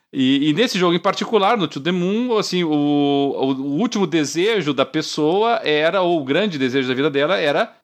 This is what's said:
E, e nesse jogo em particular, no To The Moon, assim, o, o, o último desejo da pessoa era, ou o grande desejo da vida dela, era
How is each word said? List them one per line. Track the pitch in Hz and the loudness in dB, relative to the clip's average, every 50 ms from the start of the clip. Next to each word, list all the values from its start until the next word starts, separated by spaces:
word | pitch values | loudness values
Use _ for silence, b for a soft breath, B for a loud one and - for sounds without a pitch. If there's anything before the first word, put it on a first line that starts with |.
| _ _ | _ _
E, | - 135 131 131 135 139 143 156 | -2 0 2 2 2 2 2 2
e | |
nesse | 151 170 240 247 - 190 | 2 2 0 0 0 0
jogo | 180 175 170 | 2 2 2
em | 175 | 2
particular, | - 202 190 - 208 - 226 208 190 196 240 | 0 -2 -2 -2 -2 0 0 2 2 2 2
no | 226 170 | 0 -2
To | 151 - 147 | -4 -4 -4
The | 135 170 | -4 -2
Moon, | 185 180 175 185 202 226 247 247 233 | -2 0 0 0 -2 -2 -2 -2 -2
assim, | 214 175 - 180 180 | -2 -2 -2 -2 -2
o, | 175 160 | 0 0
o, | 151 147 147 147 147 147 143 143 143 139 139 139 - - 127 135 139 | 0 0 2 2 2 2 2 2 2 2 0 0 -2 -2 -2 -2 -2
o | 131 135 143 143 151 | -2 -4 -4 -2 -2
último | 226 233 - 214 196 | -2 -2 0 -2 0
desejo | 160 151 165 147 131 - 160 180 214 233 208 151 147 | 0 0 0 -2 -2 -2 -2 0 0 0 0 -2 -2
da | 139 127 135 | 0 0 -2
pessoa | - - 156 156 - - - 151 151 170 202 220 233 233 - - | -2 -2 -4 -4 -4 -2 0 0 2 2 2 2 0 0 0 0
era, | 143 151 147 151 165 175 196 | 0 0 2 2 2 2 0
ou | 185 175 175 165 | 0 0 0 0
o | 139 | 0
grande | 127 139 170 208 214 165 139 | 0 0 0 0 0 0 -2
desejo | 131 127 120 139 131 | -2 0 0 0 0
da | 127 127 | 0 0
vida | 123 139 156 | 0 0 0
dela, | 139 139 143 156 190 202 | 0 0 0 0 0 0
era | 175 143 143 165 226 233 - _ | 0 0 0 0 -2 -4 -6 _